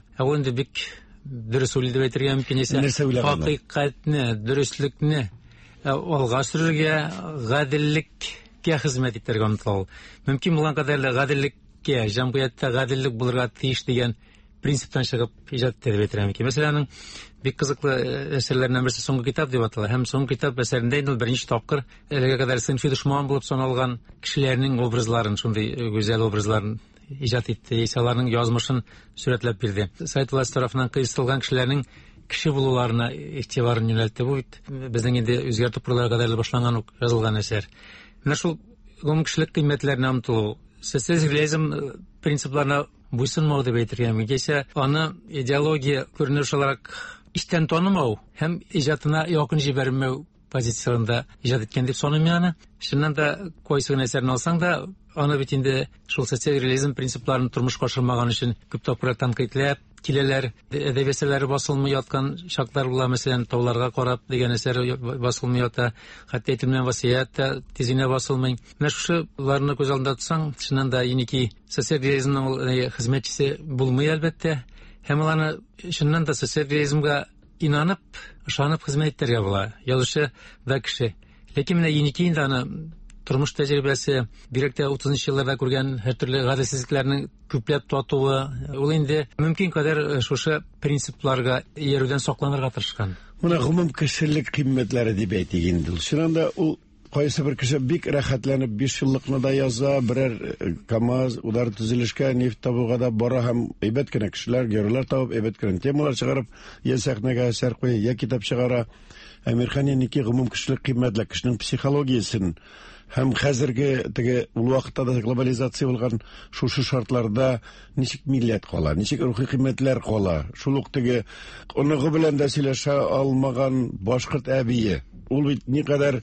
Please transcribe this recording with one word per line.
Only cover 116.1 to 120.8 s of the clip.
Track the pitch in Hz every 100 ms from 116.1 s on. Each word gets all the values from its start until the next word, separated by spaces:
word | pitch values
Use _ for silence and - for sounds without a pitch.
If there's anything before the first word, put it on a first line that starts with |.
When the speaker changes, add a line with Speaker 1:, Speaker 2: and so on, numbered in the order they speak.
| 110 - - -
Speaker 2:
шушы | - 127 -
шартларда | 127 131 110 123 113 107 131 120 - - - -
ничек | 127 - -
милләт | 135 117 107 -
кала, | 85 78 76
ничек | 104 147
рухи | 127 117 127
кыйммәтләр | 135 135 101 135 123
кала, | - 107 98 80 73 -
шул | -
ук | 139